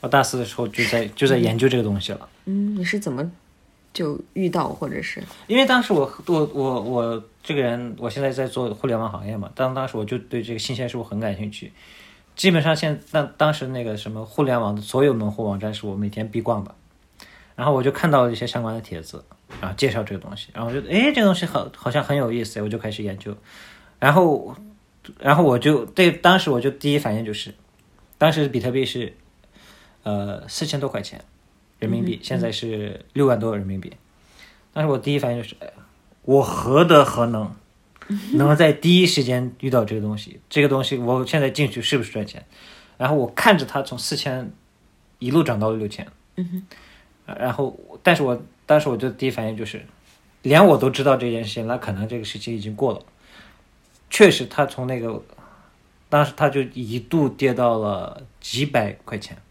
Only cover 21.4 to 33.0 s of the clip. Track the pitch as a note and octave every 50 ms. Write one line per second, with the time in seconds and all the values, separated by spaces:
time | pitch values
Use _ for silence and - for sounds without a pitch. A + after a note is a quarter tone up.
21.4 | - D#3+ - C3+ - - - - - B2 A#2+ D3 C3+ - D3 C#3+ C3 A#2 A2+ A#2+
22.4 | A2+ G#2 - G#2+ G#2 G#2+ G#2+ A2+ - A2 G#2 G#2 A2 G2+ F#2+ F#2+ - G#2 G#2 -
23.4 | _ - - - - - - - _ - _ _ - C3+ D3 F3+ F#3 E3 D3 A#2+
24.4 | - F#2+ B2 - - - - _ _ _ _ _ _ - - _ - C#3 D3 D3+
25.4 | F3 D3 B2 A#2+ - D3 D#3 C3+ A#2 - - - F#3 E3+ E3 E3+ - E3+ F#3 F#3+
26.4 | F3+ - C#3 B2 A#2+ C#3 C3 - - D3 C#3+ D3 C#3+ A#2+ G#2+ A2 A2 G#2+ G#2+ -
27.4 | - - - _ _ _ _ _ _ _ _ _ _ _ _ _ D3 D#3+ D3+ D#3
28.4 | D3+ C#3 B2 B2+ G2+ B2+ B2 C3+ C3 B2 - B2+ A#2+ G2+ - _ _ _ _ _
29.4 | _ _ _ - - - - - _ _ _ _ _ G#2 G#2 G2+ G2+ G2+ G2 -
30.4 | - - - - D#3+ D3+ - C#3+ C3+ C3 - A2 G#2 - - - - _ _ _
31.4 | _ _ _ _ _ _ _ _ - A2 A#2 A#2 - - - - - - C3 A#2+
32.4 | A#2 A2+ G#2+ - - A2+ A2 G#2+ G#2+ G2+ G2+ -